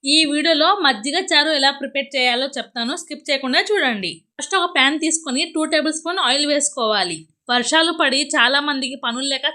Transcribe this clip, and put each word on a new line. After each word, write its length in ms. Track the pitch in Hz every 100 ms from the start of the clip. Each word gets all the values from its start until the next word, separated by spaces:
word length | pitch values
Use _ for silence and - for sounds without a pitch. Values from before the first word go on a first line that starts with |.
| 269
ఈ 40 | 302 311
వీడియోలో 360 | 294 311 311 320 403
మజ్జిగ 320 | 302 220 240 320 381
చారు 200 | 311 302 302
ఎలా 100 | 269 277
ప్రిపేర్ 260 | 269 277 269 269
చేయాలో 300 | 247 240 269 269
చెప్తాను, 360 | 220 240 233 349
స్కిప్ 220 | - 302 -
చేయకుండా 320 | 269 262 302 403
చూడండి. 400 | 415 277 214 180 - _ -
ఫస్ట్ 180 | - 392
ఒక 100 | 349 349
పాన్ 240 | 269 302 320
తీసుకొని 360 | 320 277 254 339 320
టూ 80 | 311
టేబుల్ 220 | 311 302 311
స్పూన్ 240 | 320 370 269
ఆయిల్ 180 | 277 294
వేసుకోవాలి. 680 | 285 - - 220 208 180 156 - _ -
వర్షాలు 420 | 247 240 320 330 330
పడి 200 | 294 269 294
చాలా 260 | 285 240 277 294
మందికి 300 | 277 254 262
పనులు 220 | 254 233 277
లేక 180 | 262 285